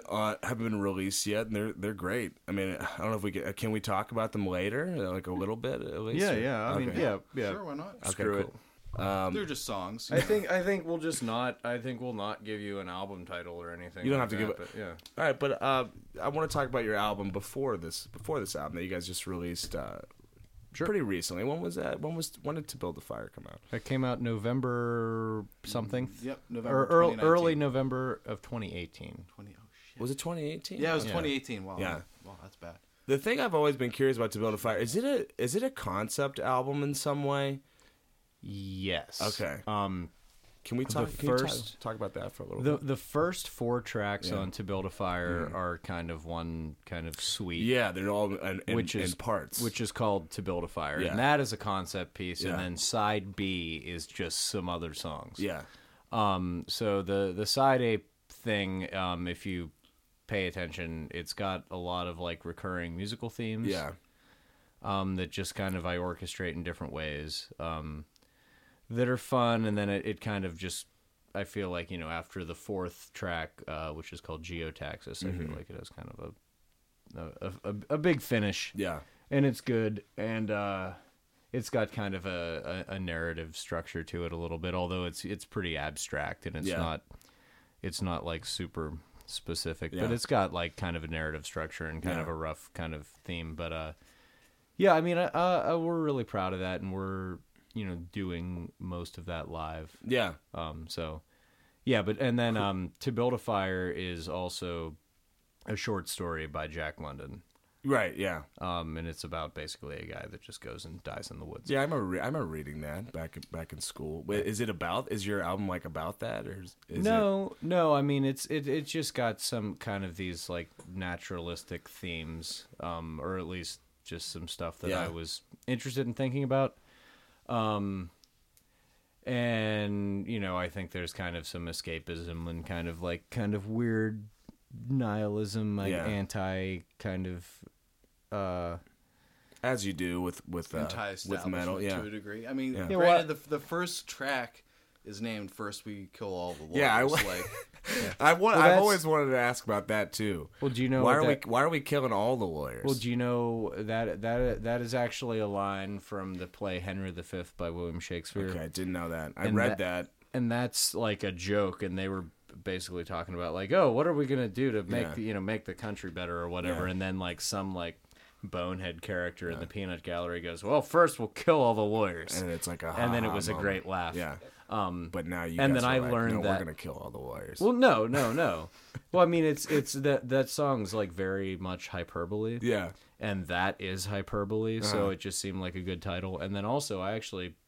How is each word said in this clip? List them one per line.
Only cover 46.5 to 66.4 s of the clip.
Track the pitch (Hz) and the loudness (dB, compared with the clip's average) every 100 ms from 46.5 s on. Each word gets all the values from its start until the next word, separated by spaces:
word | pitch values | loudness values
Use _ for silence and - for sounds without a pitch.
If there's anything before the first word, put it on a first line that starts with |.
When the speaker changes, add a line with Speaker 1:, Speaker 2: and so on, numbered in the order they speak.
| 82 80 73 | -4 -6 -10
Speaker 2:
kind | - 85 82 | -10 -6 -6
of | - | -4
suite. | - - 92 85 | -4 -2 -2 0
Speaker 1:
Yeah, | 113 127 107 | 4 4 4
they're | 90 98 | 0 0
all | 104 101 | 2 2
in, | 98 95 95 - | 0 -2 -4 0
in, | 92 | 0
Speaker 2:
Which | 90 | 2
is | 107 92 | 0 0
Speaker 1:
in | 87 | -2
parts. | 117 101 73 - | 0 -2 -2 -2
Speaker 2:
which | 120 - | -2 -2
is | 110 | -4
called | - 110 98 80 | 2 2 2 0
To | - | -6
Build | 92 87 | -2 -2
a | 85 | -2
Fire. | - 76 76 | -4 -2 0
Speaker 1:
Yeah. | 80 | 0
Speaker 2:
And | 101 | 4
that | 135 147 | 4 4
is | 127 | 2
a | 110 | -2
concept | 107 95 90 98 85 | -2 -2 -2 -6 -6
piece, | - 90 85 | -6 -6 -2
Speaker 1:
Yeah. | 92 | -2
Speaker 2:
and | 90 | 0
then | 90 87 | -2 0
side | - 113 104 107 95 | 0 4 4 2 -2
B | 95 95 90 82 80 | -2 0 0 -2 -4
is | - 85 - | -6 -8 -8
just | - 87 - | -4 -2 0
some | - 104 90 | 0 0 0
other | 87 85 | -2 -4
songs. | 76 85 73 - - | -6 -6 -8 -10 -4
Speaker 1:
Yeah. | 98 80 - - - - _ | -4 -4 -8 -18 -20 -20 _
Speaker 2:
Um, | 113 104 92 90 87 - | 2 4 4 2 -2 -2
so | - 110 98 | 0 4 4
the, | 92 98 98 | 4 4 2
the | 92 107 | 2 0
side | 135 135 131 | 4 6 6
A | 117 107 - _ _ | 4 2 -2 _ _
thing, | - 120 104 95 92 92 | -8 0 2 2 0 -2
um, | 95 92 87 87 | 0 0 0 -2
if | 87 98 | -4 -4
you | 90 82 - _ _ _ _ - | -4 -6 -12 _ _ _ _ -2
pay | 107 92 | 0 0
attention, | 92 87 82 82 80 78 | -2 -6 -4 -4 -4 -6
it's | 87 82 | -8 -6
got | - 98 92 - | -4 -2 -2 -6
a | 92 | -6
lot | 87 90 87 | -2 -2 -2
of, | 85 | -4
like, | 87 85 | -4 -4
recurring | 82 80 95 90 87 | -8 -8 -4 -4 -4
musical | 85 104 113 117 | -4 -6 -6 -8
themes. | - 110 110 113 | -4 -4 -2 0
Speaker 1:
Yeah. | 90 73 87 _ _ _ - _ _ _ _ | 0 -2 -8 _ _ _ -20 _ _ _ _
Speaker 2:
Um, | 104 98 95 92 | -2 0 0 0
that | 87 | -2
just | - 90 | -4 -6
kind | - 95 92 | -2 -2 0
of | 87 | 0
I | 87 | 0
orchestrate | 90 85 90 - | -2 -4 -8 -4